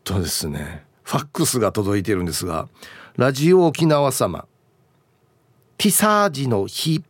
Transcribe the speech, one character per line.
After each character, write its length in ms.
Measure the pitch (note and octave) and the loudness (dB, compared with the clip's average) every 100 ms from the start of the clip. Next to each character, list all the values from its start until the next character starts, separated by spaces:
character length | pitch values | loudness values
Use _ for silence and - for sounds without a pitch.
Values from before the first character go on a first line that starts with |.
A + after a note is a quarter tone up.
と 160 | - F#2+ | -6 -4
で 80 | E2 | -2
す 200 | - D#2+ | -4 -6
ね、 360 | D2 D2+ E2 - _ | -8 -10 -14 -20 _
フ 140 | - - | -6 -6
ァ 40 | |
ッ 40 | - | -4
ク 200 | - D#3 | -2 -2
ス 120 | B2+ | 0
が 140 | G#2 | 0
届 260 | G2+ G2 G2+ | 0 0 -2
い 40 | |
て 120 | F#2+ | 0
る 80 | G2 | -2
ん 40 | F2 | -2
で 60 | |
す 140 | D2+ F2+ | -4 -4
が、 220 | D#2+ - _ - - - - | -6 -8 _ -20 -20 -12 0
ラ 160 | B2 | 0
ジ 200 | C3+ D#3 | 2 4
オ 140 | F#3 F3 | 6 4
沖 200 | C#3+ D#3+ | 2 2
縄 260 | D3 C#3+ | 4 2
様、 340 | C3 A2 D#2+ - _ _ _ _ _ _ _ _ _ _ _ _ - | 0 -2 -2 -12 _ _ _ _ _ _ _ _ _ _ _ _ -4
テ 100 | G#3+ | 0
ィ 20 | |
サ 360 | F#3 G#3+ G#3 G3+ | 2 2 4 2
ー 40 | |
ジ 180 | C3+ C3+ | 0 -2
の 180 | A2 F#2+ | -2 -2
ヒ 300 | - D#3 D#3 | -4 -2 -2
ー 60 | - | -2